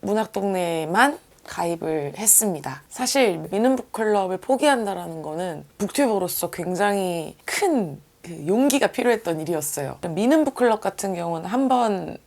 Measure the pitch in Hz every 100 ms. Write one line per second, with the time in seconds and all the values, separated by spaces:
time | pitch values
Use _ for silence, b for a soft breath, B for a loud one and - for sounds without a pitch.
0 | 202 214 208 - 196 185 175 165 156 185
1 | 269 311 _ _ - - 175 165 165 156
2 | 143 - 220 - 214 160 143 135 - -
3 | 247 285 233 165 156 190 240 262 - -
4 | 220 208 190 185 - 254 294 262 214 185
5 | 175 160 151 156 180 151 143 _ 202 -
6 | 277 202 180 - 175 - 170 180 202 202
7 | 185 170 156 - - - 403 285 175 143
8 | _ _ - 165 151 208 277 269 226 -
9 | 247 220 175 160 160 165 143 - 139 -
10 | 180 160 233 311 294 - 247 214 196 -
11 | 202 175 170 165 180 233 269 254 226 196
12 | 160 -